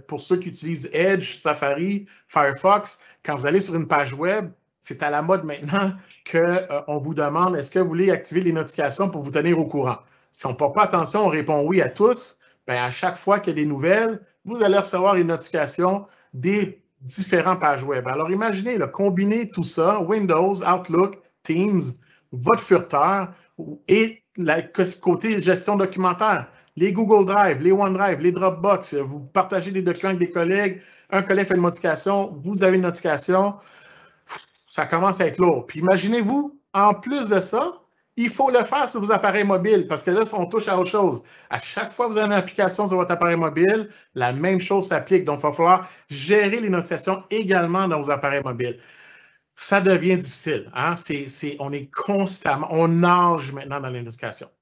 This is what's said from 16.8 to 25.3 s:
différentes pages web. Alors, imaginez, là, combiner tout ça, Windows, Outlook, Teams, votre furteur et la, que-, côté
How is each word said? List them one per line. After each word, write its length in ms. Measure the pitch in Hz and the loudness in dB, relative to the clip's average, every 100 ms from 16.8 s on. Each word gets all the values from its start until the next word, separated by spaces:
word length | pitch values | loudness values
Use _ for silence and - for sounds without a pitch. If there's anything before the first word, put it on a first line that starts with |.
| _ _ | _ _
différentes 580 | 131 - 185 180 180 185 | -14 -10 -2 0 2 2
pages 240 | 151 139 | 0 0
web. 240 | 135 131 123 | -2 -4 -4
Alors, 240 | 139 165 | -4 -2
imaginez, 460 | 190 226 196 220 226 | -2 -2 -4 -4 -4
là, 100 | 135 | -4
combiner 640 | - 202 180 196 226 226 | 0 0 2 0 0 -2
tout 140 | - | -6
ça, 380 | 165 - 165 214 | -4 0 2 2
Windows, 640 | 170 214 196 156 185 190 | 0 0 2 2 2 0
Outlook, 560 | 185 - - 165 196 202 _ _ | 0 0 0 0 0 -2 _ _
Teams, 380 | - 165 202 190 131 120 _ _ _ | -4 0 2 0 -2 -8 _ _ _
votre 320 | 127 135 233 | -4 2 2
furteur 720 | - 185 - 143 160 196 185 - _ - 160 147 - | 4 2 2 2 2 2 -4 -10 _ -16 -14 -6 2
et 360 | 208 226 226 _ - | 4 2 -4 _ -6
la, 240 | 165 160 | 0 0
que-, 380 | 165 - 180 - | -2 -2 -2 -2
côté 400 | 185 170 226 | 0 0 0